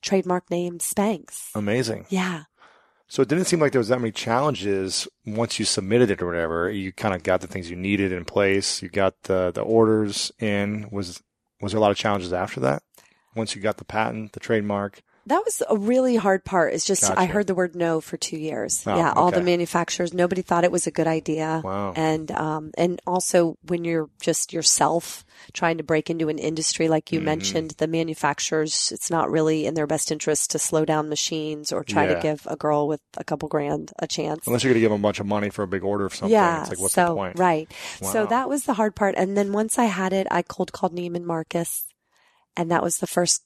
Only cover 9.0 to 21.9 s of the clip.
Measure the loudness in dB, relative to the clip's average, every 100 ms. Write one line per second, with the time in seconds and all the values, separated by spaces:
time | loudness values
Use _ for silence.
9 | 0 0 -2 0 0 -2 2 6 6 4
10 | 2 -2 -6 -4 -2 0 -2 -4 -6 -8
11 | -8 -10 _ _ _ _ -4 4 4 4
12 | 0 0 -2 -4 -4 -2 0 0 _ _
13 | _ _ _ -6 -6 -4 -4 -4 -6 -2
14 | -2 -4 -10 -14 0 0 2 -2 -4 -8
15 | _ _ -2 0 0 -4 0 0 2 2
16 | 4 2 2 0 0 2 2 0 0 0
17 | 2 2 2 2 0 0 0 0 0 0
18 | -2 -8 -6 -6 -6 -4 -4 -4 0 2
19 | 4 4 4 4 2 2 2 -2 -2 -2
20 | -4 0 0 0 0 2 4 2 -2 0
21 | 0 0 -2 -2 0 -2 -2 -4 -4